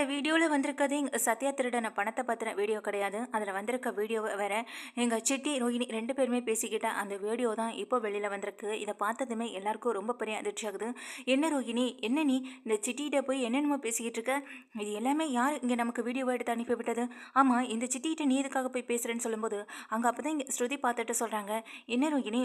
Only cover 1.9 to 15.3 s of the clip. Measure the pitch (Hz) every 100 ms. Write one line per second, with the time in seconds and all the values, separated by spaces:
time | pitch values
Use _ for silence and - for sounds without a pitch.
1.9 | 208 202 226 240 233 226 180 208 214 208
2.9 | 202 196 202 247 226 208 190 214 254 247
3.9 | 196 214 226 214 196 202 202 240 - 262
4.9 | - 240 226 220 269 269 277 240 240 247
5.9 | 220 233 262 254 247 240 220 247 214 226
6.9 | - 202 196 202 240 240 220 226 220 202
7.9 | 247 220 202 202 202 202 196 208 214 208
8.9 | 202 208 233 262 220 233 190 196 220 240
9.9 | 208 214 240 214 214 208 202 220 190 214
10.9 | 247 - - 247 269 320 294 233 233 254
11.9 | 262 214 277 302 262 262 - 226 214 247
12.9 | 247 294 285 269 269 240 254 294 - 220
13.9 | 220 233 233 233 277 277 - - 226 208
14.9 | 208 240 294 320